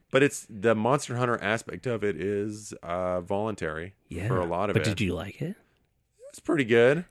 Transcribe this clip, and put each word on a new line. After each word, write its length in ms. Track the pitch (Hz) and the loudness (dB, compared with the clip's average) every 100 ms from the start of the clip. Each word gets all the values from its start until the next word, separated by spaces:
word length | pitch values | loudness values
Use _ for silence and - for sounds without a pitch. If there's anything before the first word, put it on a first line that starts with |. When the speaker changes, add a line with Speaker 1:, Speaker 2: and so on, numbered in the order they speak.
| _ | _
Speaker 1:
But 120 | 131 | 2
it's 240 | 143 - - | 2 0 -12
the 240 | 107 110 | -2 2
Monster 420 | 110 113 139 - 120 | 2 2 0 -2 -2
Hunter 220 | 123 117 | 0 0
aspect 440 | 98 113 - 87 127 | 0 -2 -4 -8 -4
of 160 | 113 | -2
it 140 | 104 80 | -2 -2
is, 520 | 92 104 107 107 104 - | -2 -2 -4 -6 -12 -14
uh, 380 | - 87 90 90 | -6 -2 0 -2
voluntary 760 | 90 101 110 101 82 78 87 - _ | -2 -2 -2 -2 -4 -4 -8 -14 _
Speaker 2:
Yeah. 180 | 85 104 | -6 0
Speaker 1:
for 100 | 92 | 0
a 60 | 87 | 0
lot 240 | 87 104 | 0 0
of 40 | |
Speaker 2:
But 80 | 87 | 2
Speaker 1:
it. 60 | 90 | 0
Speaker 2:
did 100 | 101 | 0
you 120 | 98 | -2
like 260 | - 92 - | -2 -6 -8
it? 120 | 151 202 _ _ _ _ _ _ 523 | -8 -8 _ _ _ _ _ _ -20
Speaker 1:
It's 100 | - | -14
pretty 240 | - 302 | -2 0
good. 400 | 117 117 120 151 180 | 4 6 8 6 -2